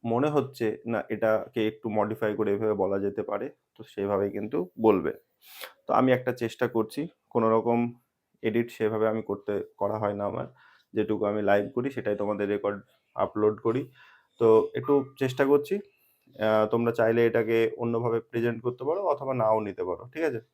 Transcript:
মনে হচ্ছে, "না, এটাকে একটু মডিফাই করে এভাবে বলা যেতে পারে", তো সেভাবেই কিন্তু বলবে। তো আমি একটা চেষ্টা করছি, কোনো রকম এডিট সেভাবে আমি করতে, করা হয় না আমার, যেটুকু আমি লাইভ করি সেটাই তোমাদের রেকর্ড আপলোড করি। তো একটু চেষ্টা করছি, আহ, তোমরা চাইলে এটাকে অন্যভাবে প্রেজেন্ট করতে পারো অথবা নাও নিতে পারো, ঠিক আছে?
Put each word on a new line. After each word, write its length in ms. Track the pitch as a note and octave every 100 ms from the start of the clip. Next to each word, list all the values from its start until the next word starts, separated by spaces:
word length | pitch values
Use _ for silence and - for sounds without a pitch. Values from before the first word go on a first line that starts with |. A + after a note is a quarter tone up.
মনে 240 | A#2 A#2 D3
হচ্ছে, 380 | D3 B2+ - A2 G#2+ -
"না, 160 | A2+ -
এটাকে 520 | G#2+ A2 A2 - - A2
একটু 180 | - A#2
মডিফাই 440 | G#2+ G#2 G#2+ G#2+ G#2
করে 140 | G#2
এভাবে 220 | G2+ A2
বলা 240 | G2+ F#2+ G2
যেতে 240 | G2+ G2
পারে", 240 | G#2 G2+ C3 _ _
তো 60 | _
সেভাবেই 460 | A2 - G2 G2 G2+
কিন্তু 280 | G2+ G#2+ F2 F2+ -
বলবে। 320 | A2 G2 D2+ - _ _ - - - _ -
তো 40 |
আমি 180 | C#3 C3
একটা 200 | B2 B2+
চেষ্টা 340 | B2 A2+ - A#2+
করছি, 320 | A#2 A2 - E3 _ _
কোনো 180 | B2 A2+
রকম 280 | A2+ A2+ A#2 A#2+ A#2 _ _ _ _
এডিট 260 | A2+ A2 A#2
সেভাবে 360 | - A2 A2 A2
আমি 140 | A2
করতে, 300 | G#2+ G2+ - G2+ E2+ _
করা 200 | G2+ G#2+
হয় 160 | G#2
না 100 | G2+
আমার, 220 | G2+ F#2+ - _ - _ _
যেটুকু 280 | A2 G#2+ G#2+
আমি 160 | G2+ G#2
লাইভ 220 | G2+ G2+ G2+
করি 140 | - C3
সেটাই 260 | C3 G#2+ G#2
তোমাদের 300 | G#2 G2+ G2+
রেকর্ড 300 | G#2 G2+ G2+ - _ _ -
আপলোড 400 | G2 G#2+ G#2+ G#2+
করি। 220 | A2+ A#2+ C#3+ _ - _ _ _
তো 60 | A2+ A2 G#2+
একটু 200 | C3 C3 C#3+ C3+ -
চেষ্টা 260 | C3 C3
করছি, 300 | C#3 C#3+ C#3+ G3+ - _ _ _ _ -
আহ, 280 | A2 A2 G#2+
তোমরা 260 | A#2 A#2
চাইলে 280 | A#2 A2+ A#2 A#2
এটাকে 300 | A#2 A2+ A2+ A2+ -
অন্যভাবে 400 | A#2 A#2 A#2+ A2+
প্রেজেন্ট 380 | - A#2+ A#2 A#2
করতে 200 | B2 B2
পারো 160 | C#3 F3
অথবা 300 | F#3+ C#3 C3
নাও 240 | B2+ A2 A2
নিতে 220 | G#2 F#2
পারো, 180 | F2+ E2+ B2
ঠিক 120 | D3+
আছে? 180 | D#3+ A#2 _